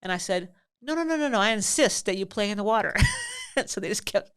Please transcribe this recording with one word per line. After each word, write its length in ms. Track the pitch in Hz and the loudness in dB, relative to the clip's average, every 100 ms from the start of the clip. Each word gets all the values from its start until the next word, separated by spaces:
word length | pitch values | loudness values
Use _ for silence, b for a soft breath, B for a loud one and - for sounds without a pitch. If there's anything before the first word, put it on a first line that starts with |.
And 100 | 185 | -4
I 60 | 180 | -6
said, 320 | - 185 180 b b _ | -2 -4 -4 b b _
No, 120 | 247 | -4
no, 80 | 311 | -2
no, 140 | 330 320 | 0 0
no, 120 | 294 | 2
no. 120 | 233 | 2
I 100 | 202 | 2
insist 560 | 220 196 - 190 - - | 2 0 4 4 2 -2
that 100 | 190 | -2
you 100 | 190 | -4
play 240 | - 208 | -2 -2
in 60 | 208 | 0
the 80 | |
water. 300 | 208 220 - - | 0 2 2 4
<laughs> 640 | - 960 932 - 1017 - | 4 4 -8 -12 -6 -4
So 160 | - - | -2 -4
they 80 | 160 | -4
just 160 | 208 | -4
kept 280 | - 202 - | 0 -2 -2